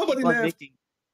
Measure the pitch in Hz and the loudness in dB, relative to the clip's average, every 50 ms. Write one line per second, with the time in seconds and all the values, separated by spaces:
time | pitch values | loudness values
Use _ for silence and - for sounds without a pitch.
0 | 330 320 277 262 262 247 240 233 226 165 170 - 151 139 _ _ _ _ _ _ | 2 0 0 0 2 0 2 0 0 -2 -4 -8 -14 -20 _ _ _ _ _ _
1 | _ _ | _ _